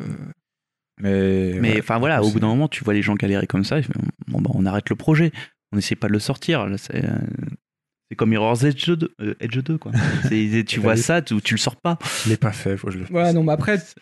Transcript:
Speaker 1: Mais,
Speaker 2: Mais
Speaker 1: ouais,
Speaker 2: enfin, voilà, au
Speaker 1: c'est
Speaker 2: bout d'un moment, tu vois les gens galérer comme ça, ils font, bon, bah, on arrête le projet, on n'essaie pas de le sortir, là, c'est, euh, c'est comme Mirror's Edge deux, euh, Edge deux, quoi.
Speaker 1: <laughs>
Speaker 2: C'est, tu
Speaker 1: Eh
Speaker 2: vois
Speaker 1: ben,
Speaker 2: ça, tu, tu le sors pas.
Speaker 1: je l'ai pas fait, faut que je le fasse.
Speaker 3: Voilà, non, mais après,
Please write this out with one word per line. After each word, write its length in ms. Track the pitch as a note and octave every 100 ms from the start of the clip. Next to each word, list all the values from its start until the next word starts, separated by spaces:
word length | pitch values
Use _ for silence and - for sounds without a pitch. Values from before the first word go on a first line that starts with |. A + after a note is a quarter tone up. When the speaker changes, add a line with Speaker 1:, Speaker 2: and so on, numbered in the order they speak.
| - - - - _ _ _ _ _ -
Speaker 1:
Mais, 580 | G2+ G2 F#2+ F#2+ F#2 F#2
Speaker 2:
Mais 120 | A2+
Speaker 1:
ouais, 40 | G#2+
Speaker 2:
enfin, 180 | - A2+
voilà, 220 | C#3 C#3+
au 60 | G#2
Speaker 1:
c'est 60 |
Speaker 2:
bout 80 | A2
d'un 80 | A2
moment, 200 | A#2+ D3+
tu 160 | -
vois 80 | G#2+
les 60 | G#2
gens 120 | G2+
galérer 320 | G#2 G2+ G2+ -
comme 180 | F#2+
ça, 140 | G2 D#3
ils 60 |
font, 80 | B2+ - - - -
bon, 140 | -
bah, 100 | -
on 120 | - F#2+
arrête 240 | G2+ -
le 60 | A2
projet, 340 | - D#3 E3 - - _ _
on 40 | G#2
n'essaie 180 | -
pas 140 | G#2 G#2
de 40 |
le 60 | G#2
sortir, 480 | - C3+ - D#3 G2+
là, 100 | G2+
c'est, 280 | - B2
euh, 40 | - - - - - - _ _ _ _ _
c'est 60 | A2
comme 140 | A2+
Mirror's 320 | A2 A2 A#2
Edge 260 | C#3+ C3+ E3
deux, 200 | E3+ E3 -
euh, 120 | G#2 -
Edge 160 | A2+ B2
deux, 180 | C3 D#3+
quoi. 140 | -
Speaker 1:
<laughs> 300 | A#2 - - C3+
Speaker 2:
C'est, 360 | A2 G#2+ A2+ A2
tu 140 | A#2
Speaker 1:
Eh 20 |
Speaker 2:
vois 120 | A2 A2
Speaker 1:
ben, 40 |
Speaker 2:
ça, 220 | A#2+ E3+
tu, 180 | - G#2+
tu 140 | -
le 40 | A2
sors 180 | - -
pas. 200 | F3 E3 - -
Speaker 1:
je 40 | A2
l'ai 60 | A2
pas 140 | A2
fait, 240 | G#2 G2 G2
faut 120 | G2+
que 40 |
je 60 | F#2
le 60 |
fasse. 80 | F#2
Speaker 3:
Voilà, 200 | F3 E3+
non, 100 | E3+
mais 80 | D#3+
après, 260 | D3+ - G#3 - -